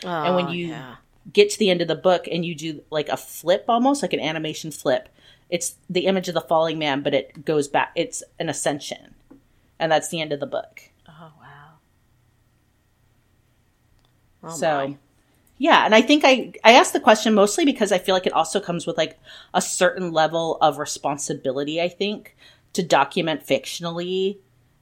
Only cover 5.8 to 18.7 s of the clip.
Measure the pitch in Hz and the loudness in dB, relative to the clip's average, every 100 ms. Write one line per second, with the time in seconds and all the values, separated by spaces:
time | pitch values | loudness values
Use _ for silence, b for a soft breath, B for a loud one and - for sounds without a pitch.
5.8 | - 180 180 190 180 165 - 165 165 160 | -6 -2 0 0 -2 -4 0 2 2 -2
6.8 | 151 139 143 139 - 160 147 151 143 139 | -2 -2 -2 -4 -6 -8 -4 -2 0 -2
7.8 | - - - - - - 165 - 160 143 | -2 -4 -6 -10 -14 -10 -8 -4 -4 -4
8.8 | - - - _ _ - _ _ _ - | -8 -14 -18 _ _ -20 _ _ _ -6
9.8 | 160 156 - 170 151 143 139 113 - - | 0 0 0 -6 -6 -6 -6 -8 -8 -16
10.8 | - _ - 156 160 _ 127 143 151 156 | -20 _ -20 -20 -20 _ -20 -20 -20 _
11.8 | _ _ _ _ _ _ _ _ _ _ | _ _ _ _ _ _ _ _ _ _
12.8 | _ _ _ _ _ _ _ _ _ _ | _ _ _ _ _ _ _ _ _ _
13.8 | _ _ _ _ _ _ 160 160 160 143 | _ _ _ _ _ _ -14 -4 -2 -2
14.8 | 139 143 _ _ _ _ _ - 311 185 | -4 -10 _ _ _ _ _ -2 4 4
15.8 | 170 220 285 294 277 254 - - 220 262 | 6 4 6 4 4 4 0 2 8 8
16.8 | 370 - 240 220 226 208 202 - 285 - | 6 4 4 4 4 4 4 2 0 2
17.8 | 202 180 - 185 185 151 - 202 - | 0 0 2 0 0 0 0 -4 -4